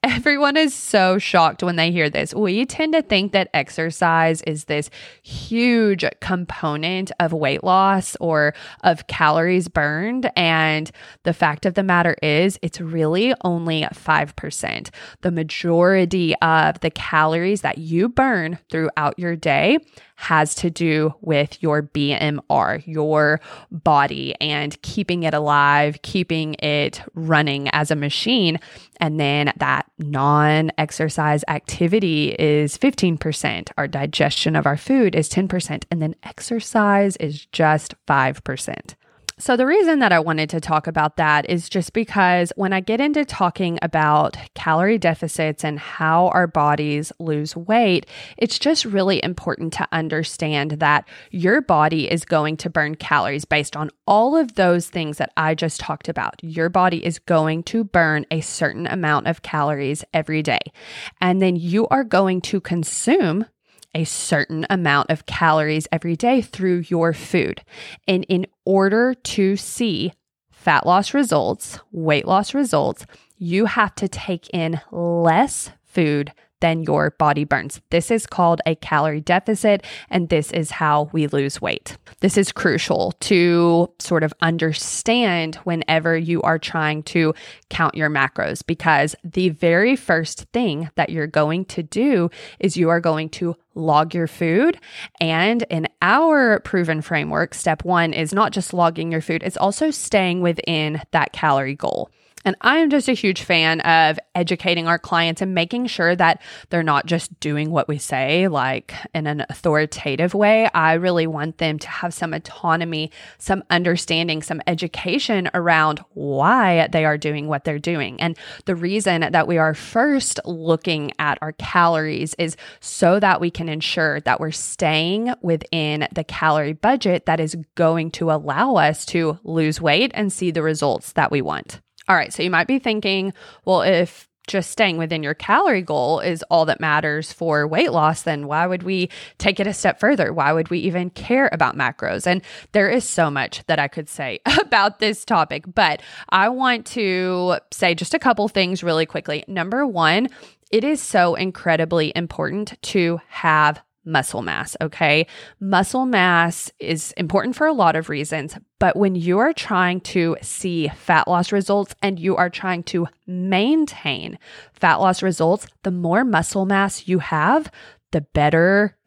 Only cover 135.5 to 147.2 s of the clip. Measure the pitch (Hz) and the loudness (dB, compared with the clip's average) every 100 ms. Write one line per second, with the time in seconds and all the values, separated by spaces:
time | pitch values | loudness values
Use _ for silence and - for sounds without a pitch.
135.5 | 233 381 214 170 147 127 156 - 165 - | 2 2 0 0 -2 0 0 -2 -6 0
136.5 | 170 160 135 160 151 151 151 156 - 165 | 2 2 0 0 0 0 -4 -8 -6 -2
137.5 | 151 147 160 330 170 156 160 - 151 143 | 0 0 0 2 2 2 0 -4 -6 -4
138.5 | 151 175 180 180 190 180 - - _ 202 | -2 -2 -4 -4 -4 -4 -6 -20 _ -2
139.5 | 196 202 196 196 - 214 269 143 160 139 | 0 -4 0 -2 2 2 2 0 0 0
140.5 | 160 160 175 190 175 180 - - 247 277 | 0 0 -2 -2 -2 -6 -8 -2 2 2
141.5 | 160 147 - 131 - - 92 - 185 - | 2 0 0 -4 -2 -4 -2 0 -2 -4
142.5 | - - 214 196 247 - - 160 139 127 | -20 -4 0 2 2 -2 0 0 0 -4
143.5 | - - 156 143 - 151 - 135 104 - | -8 -4 -2 -2 -4 -12 -10 -8 -6 0
144.5 | 294 403 226 202 202 214 208 - 202 156 | 0 2 2 2 0 -4 -4 -2 0 0
145.5 | 143 185 180 180 151 - - - 190 208 | -4 -4 2 2 0 -10 -20 -2 2 2
146.5 | 254 262 240 - - 202 185 | 2 0 0 -4 -4 -2 0